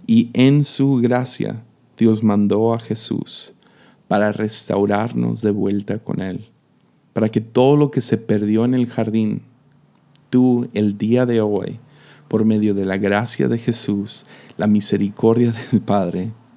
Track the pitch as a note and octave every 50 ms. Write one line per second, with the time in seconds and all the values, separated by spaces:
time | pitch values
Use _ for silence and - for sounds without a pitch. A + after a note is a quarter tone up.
0 | - - A2+ A#2 - A#2 - B2 B2+ C3+ C#3+ D3 C#3+ - - - C3+ C#3 C#3 A#2+
1 | A#2 A#2 B2 B2 B2+ - - - G#2+ G#2+ A2+ A2+ - _ _ _ _ _ _ -
2 | A2+ A2+ A2 G#2+ A2+ G#2+ G2+ G#2 G#2 G2+ G#2+ G#2 A2+ A#2 A#2 A2+ - - G#2+ -
3 | - - - - - - - - - - - _ _ _ _ _ - - _ _
4 | _ - F#2 G2+ G#2+ G#2 G2+ G2+ A2 G#2 - - - - G#2 G2+ G2+ G2+ G2+ G#2
5 | A2+ A#2 A#2+ A#2+ A#2+ A#2 A#2 A2+ A2+ G#2 G2+ G#2 G2+ G2 G2+ G2+ G2+ - G2+ A2+
6 | - - - - F#2+ F#2+ F2+ F#2+ G#2+ - _ _ _ _ _ _ _ _ _ _
7 | _ _ - G2 A2 G#2+ - A2+ A2 - - B2 B2+ C#3 D3 D3 D3 C#3 - C3
8 | - - A#2 - - - A2 G2+ G#2 G#2 G#2+ A2 A#2 B2 C3 B2+ A#2+ A#2 - A#2
9 | A2 A2 G#2+ A2+ A2 G#2+ G#2+ G#2+ - - _ _ _ _ _ _ _ _ _ _
10 | _ _ _ _ _ - - B2+ B2+ B2+ A#2+ A#2+ A#2+ A#2+ - G#2 G#2 G#2 G2+ G#2
11 | A2 A2 A#2 B2 B2+ B2 A#2 A2+ G#2+ G#2 G#2 F#2+ - - - A#2 - _ _ -
12 | - - - - - - - A2 A2 A2 G#2+ G#2 G#2+ G#2 G2+ G2 F#2+ F#2+ F#2+ G2
13 | G#2 G2 G2 G#2 A#2 - - - C3+ B2 A#2 A2+ A#2 B2 A#2 - - - G#2 G2+
14 | G2 - - - - - - - - - - - G#2+ G#2+ G#2 G#2 - - - -
15 | G2+ G2+ G#2 - A2+ A2+ A2+ A#2+ A#2+ A#2 A2+ A2+ - - B2+ G2+ - - G2+ G2+
16 | F#2 F2 E2+ F#2 F#2 A2+ A2 - _ _ _